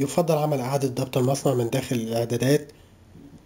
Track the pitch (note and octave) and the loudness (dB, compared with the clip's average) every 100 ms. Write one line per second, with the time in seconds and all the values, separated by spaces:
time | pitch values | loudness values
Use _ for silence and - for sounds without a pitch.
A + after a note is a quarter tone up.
0 | C#3 - E3 D3+ D3+ C#3+ B2 C#3 C3 B2 | -2 0 2 2 2 0 0 0 0 -2
1 | B2+ C3+ B2+ C#3 D3 B2 A2+ B2+ - B2 | -2 0 0 2 2 2 0 -2 -2 -2
2 | A2+ A#2 A#2 A#2 B2+ D3 - - - - | -2 -2 -2 0 2 2 0 -20 -20 -20
3 | - - - - | -20 -20 -20 -20